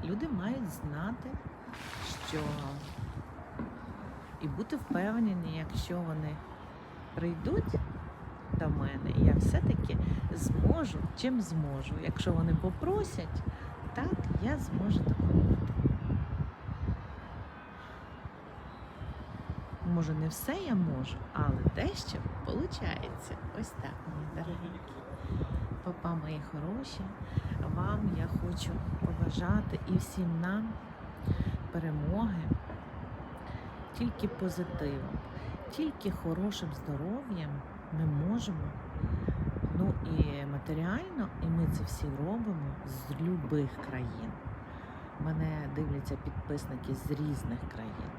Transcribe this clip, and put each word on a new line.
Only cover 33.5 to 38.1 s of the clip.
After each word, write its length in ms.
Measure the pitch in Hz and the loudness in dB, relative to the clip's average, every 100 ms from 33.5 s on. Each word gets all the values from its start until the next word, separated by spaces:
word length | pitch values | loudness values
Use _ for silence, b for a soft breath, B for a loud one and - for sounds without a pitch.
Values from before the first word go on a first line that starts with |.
| B B B - - | B B B -10 -2
тільки 300 | 233 - 208 | -2 0 -2
позитивом, 880 | - 185 170 170 - 147 139 131 - B B B B - | 0 -2 0 -2 0 0 -2 -2 -4 B B B B -8
тільки 400 | - 311 - 208 | -2 -2 0 -2
хорошим 580 | 175 170 165 202 196 170 | -2 0 2 0 0 -4
здоров'ям 760 | 139 - 143 160 233 269 190 151 143 - - - 156 | -6 -4 -2 0 -2 -2 -4 -2 -4 -6 -10 -4 2
ми 320 | 160 | 2